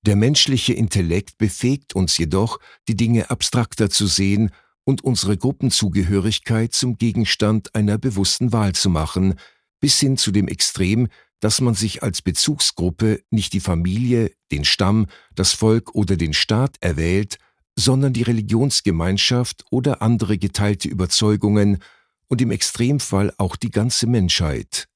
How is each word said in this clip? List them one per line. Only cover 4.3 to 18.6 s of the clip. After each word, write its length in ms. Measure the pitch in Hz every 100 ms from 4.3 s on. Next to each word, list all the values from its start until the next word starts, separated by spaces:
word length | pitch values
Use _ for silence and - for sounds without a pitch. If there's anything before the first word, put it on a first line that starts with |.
| 101 110 - _ _
und 220 | - 135 -
unsere 320 | 120 92 101
Gruppenzugehörigkeit 1400 | 127 143 131 - 104 87 90 98 95 107 - 110 113
zum 240 | - 127 113
Gegenstand 800 | 117 104 107 - 107 110 - 107
einer 220 | 104 107
bewussten 540 | 131 98 98 - 123
Wahl 220 | 113 101
zu 160 | 87 98
machen, 460 | 82 78 - 95 95 - _ _ _
bis 200 | 147 -
hin 180 | 139 131
zu 160 | -
dem 160 | 101 95
Extrem, 580 | - - - 92 110 120 _ _ _
dass 180 | 107 -
man 140 | 123
sich 300 | 98 107 -
als 180 | - 90
Bezugsgruppe 1040 | - 82 - 151 - - 87 82 110 107 _
nicht 220 | 110 92
die 60 | 101
Familie, 720 | 95 85 87 98 123 120 113 _ _
den 120 | 71
Stamm, 440 | 71 - 98 107 101 - _ -
das 180 | 92
Volk 400 | - 110 113 - -
oder 200 | 95 92
den 180 | 82
Staat 440 | 76 - 110 135 -
erwählt, 580 | 92 78 82 95 104 - _ _ _ -
sondern 380 | 127 131 139
die 80 | 120
Religionsgemeinschaft 1400 | 113 113 104 113